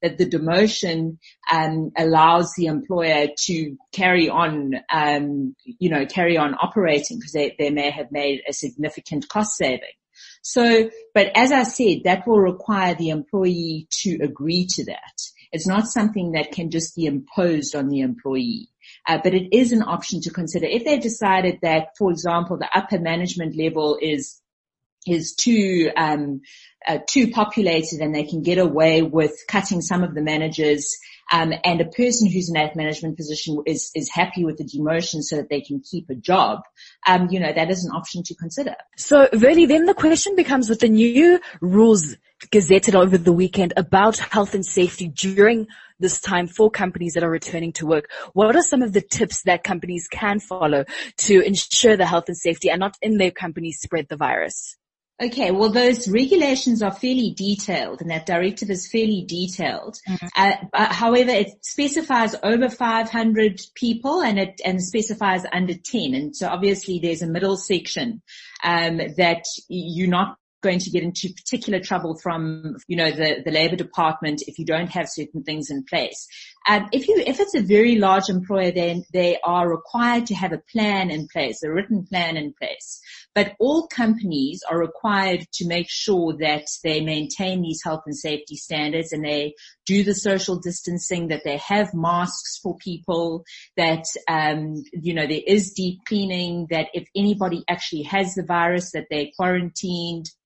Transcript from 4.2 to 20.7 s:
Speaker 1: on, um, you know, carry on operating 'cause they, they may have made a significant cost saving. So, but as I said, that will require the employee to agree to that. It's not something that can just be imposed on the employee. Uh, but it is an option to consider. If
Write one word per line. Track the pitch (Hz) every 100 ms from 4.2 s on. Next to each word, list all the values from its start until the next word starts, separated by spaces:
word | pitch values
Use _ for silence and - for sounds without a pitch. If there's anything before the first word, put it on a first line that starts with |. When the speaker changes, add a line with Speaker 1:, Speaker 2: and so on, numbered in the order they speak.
| 160
Speaker 1:
on, | 160 165 151 139 131 -
um, | 160 151 147 143 143 135 135
you | - 120 180
know, | 151 139
carry | - 175 165
on | 147 139
operating | 175 - 180 143 143 120
'cause | -
they, | 156 143 -
they | 147
may | 147 143
have | 135 131
made | 147 143 135 -
a |
significant | 143 143 123 147 - - 151 135
cost | 208 214 -
saving. | 151 127 - - _ _ - -
So, | - - 233 226 226 - -
but | - 196 208
as | 254
I | 277
said, | 233 - 240 165 180
that | 185 185
will | 220
require | 190 185 - 202 185 170
the | 165
employee | 156 143 202 185 175 165 156 156 -
to | 208 170
agree | 147 123 147 175 180
to | - 127
that. | - - - - _ _
It's | 170 165
not | 190 220
something | - 208 214 175
that | 160 147
can | - 165
just | 165 160 -
be | 160
imposed | 143 135 - 175 160 139 147
on | 139
the | 139
employee. | 131 120 135 131 120 113 - _ - - -
Uh, | 160
but | 185
it | 185 185 208
is | 247
an | 233
option | 214 170 - 170
to | 170
consider. | 175 165 170
If | 165